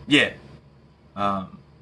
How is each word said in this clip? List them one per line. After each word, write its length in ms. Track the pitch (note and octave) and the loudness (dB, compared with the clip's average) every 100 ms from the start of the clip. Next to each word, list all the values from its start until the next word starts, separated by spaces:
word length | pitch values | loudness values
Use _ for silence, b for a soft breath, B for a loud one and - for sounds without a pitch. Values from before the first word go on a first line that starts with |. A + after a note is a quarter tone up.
| - | 2
yeah. 280 | C#3 G#2 - - - - - - _ - G2 | 4 4 -2 -20 -20 -20 -20 -20 _ -16 -4
Um, 420 | G2+ G2 F#2 - - - | -2 -2 -6 -16 -20 -20